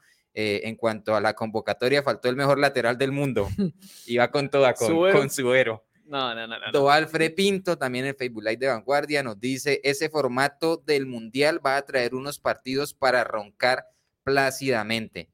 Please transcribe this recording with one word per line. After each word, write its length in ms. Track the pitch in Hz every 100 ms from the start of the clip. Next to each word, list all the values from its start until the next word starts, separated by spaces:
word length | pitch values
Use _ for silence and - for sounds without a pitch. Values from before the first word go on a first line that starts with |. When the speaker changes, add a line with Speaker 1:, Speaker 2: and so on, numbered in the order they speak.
| _ _ _
Speaker 1:
eh, 300 | - 107 101
en 120 | 110 113
cuanto 380 | 113 110 104
a 60 | 107
la 140 | 107
convocatoria, 680 | 107 113 107 104 104 123 143
"Faltó 280 | 131 107 123
el 60 | 127
mejor 220 | 139 139
lateral 380 | 143 135 117 123
del 160 | 139
mundo". 360 | 139 143 113 98
Speaker 2:
<laughs> 440 | 98 196 - - - -
Speaker 1:
Y 100 | 120
va 140 | 120
con 180 | - 139
toda, 240 | 139 135
con 160 | 117 113
Speaker 2:
Suero. 300 | 165 180 196
Speaker 1:
con 100 | 139
Suero. 560 | - 123 127 123 110 - _ _
Speaker 2:
No, 240 | 143 127
no, 120 | 117 113
no, 120 | 113
no, 60 |
no. 80 | 110
Speaker 1:
Doalfre 560 | 143 139 147 156 160 160
Pinto, 480 | 160 196 196 190 170
también 300 | 131 123 135
en 100 | 135
Facebook 260 | 123 110
Live 140 | 104 117
de 120 | 135
Vanguardia, 540 | 117 113 143 147 147
nos 160 | 131 101
dice, 400 | 123 131 147 139
"Ese 240 | 139 143 156
formato 680 | 151 135 123 139 - 160 165 -
del 180 | 147
Mundial 560 | 135 120 113 123 147 165
va 120 | 139 139
a 80 |
traer 300 | 139 139 120
unos 240 | 127 139 143
partidos 560 | 127 107 - 135 143
para 300 | - 131 123
roncar 600 | 113 110 104 _ 123 127 - _ _ _
plácidamente". 1040 | - 139 135 131 139 120 104 113 110 92 82